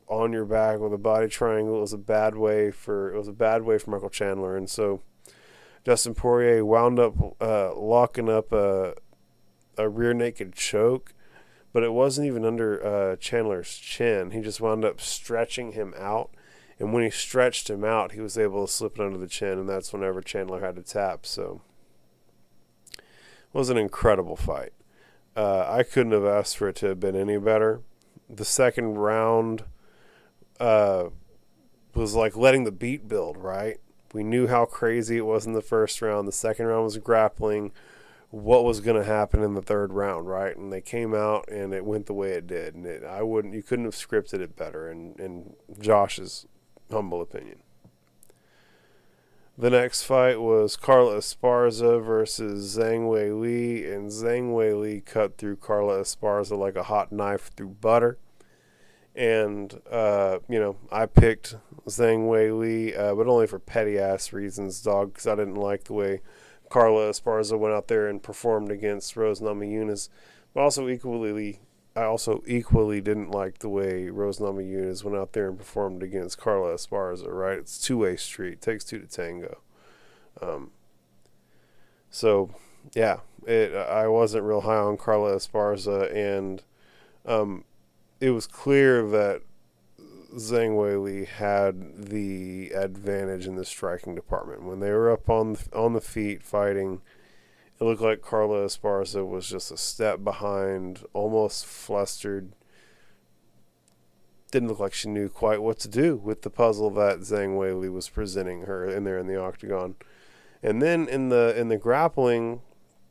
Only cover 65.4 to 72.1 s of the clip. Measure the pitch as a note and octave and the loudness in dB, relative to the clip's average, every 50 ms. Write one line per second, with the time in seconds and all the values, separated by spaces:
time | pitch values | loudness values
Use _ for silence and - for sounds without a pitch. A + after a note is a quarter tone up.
65.4 | G#2 G2 F#2+ G2+ G2+ G2+ G2+ G2 - - - G#2 G2+ G2 G2 F#2+ - - - - | -2 -4 -4 -4 -2 -2 -4 -4 -6 -6 -4 -2 -2 -2 -2 -4 -8 -12 -20 -20
66.4 | - - - - - - - B2 A#2 A2+ A2 G#2+ G#2+ G#2+ G#2 - - A#2+ A2 A2 | -20 -20 -20 -20 -10 2 6 6 8 8 8 6 4 2 -2 -2 -2 -2 0 0
67.4 | A2 G#2 A2+ G#2+ G#2+ G#2+ G#2+ G#2 - - A#2 G#2+ G#2 G#2 G2+ G2+ - - G2+ - | 0 0 0 0 2 2 0 0 0 0 0 0 0 -2 -4 -6 -10 -12 -10 -4
68.4 | - A#2 A2 G#2+ G#2 G2+ G#2 G2 G#2+ G#2 G#2 G2+ G2 - - A2+ A2 A2 G#2 G2 | 0 0 0 0 0 -4 -6 -4 -4 -4 -4 -4 -6 -8 -4 0 0 0 0 0
69.4 | A2 G#2+ G#2 G2+ G#2 G#2 G#2+ A2 A2 G#2+ G#2 G2 - - - - - - - _ | -2 -4 -4 -4 -4 -4 -4 -4 -2 -4 -4 -6 -8 -12 -16 -20 -20 -20 -20 _
70.4 | _ _ - C#3 C#3 D3 - C#3+ C3+ B2+ B2+ A#2+ B2 B2+ A#2 A#2 A2+ G#2+ G#2 G#2+ | _ _ 0 2 4 4 4 2 0 -4 -4 -4 -6 -6 -4 -4 -2 -2 -4 -4
71.4 | G#2+ G#2 G2 - _ _ _ _ _ _ - A2+ A2+ A2 | -6 -8 -10 -12 _ _ _ _ _ _ -4 -2 0 0